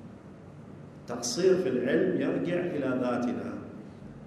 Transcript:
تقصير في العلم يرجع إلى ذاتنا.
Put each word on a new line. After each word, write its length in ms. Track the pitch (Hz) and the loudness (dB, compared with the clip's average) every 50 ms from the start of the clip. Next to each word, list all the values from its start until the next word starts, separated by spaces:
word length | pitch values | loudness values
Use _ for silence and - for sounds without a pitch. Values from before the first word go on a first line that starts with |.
| - - - - - - - - - - - - - - - - - - - - - | -14 -16 -16 -16 -16 -16 -16 -16 -16 -16 -16 -16 -16 -16 -16 -16 -16 -16 -16 -12 -10
تقصير 480 | - 120 127 - - - 170 180 185 185 | -8 -6 -4 -2 -2 2 6 8 8 8
في 120 | - - - | 6 4 2
العلم 520 | - - 120 135 156 170 - 185 170 135 | 2 2 2 4 4 4 4 4 2 2
يرجع 380 | 139 - 165 - - 170 175 175 | 2 2 2 0 0 0 0 0
إلى 400 | 175 170 151 143 135 131 131 127 | 0 0 0 0 0 0 2 2
ذاتنا. 520 | 127 123 120 123 123 123 - - - - - - - - - - - - - - - - - - - | 2 2 2 2 2 0 0 -2 -4 -6 -6 -8 -8 -10 -12 -12 -14 -14 -14 -14 -14 -14 -14 -14 -14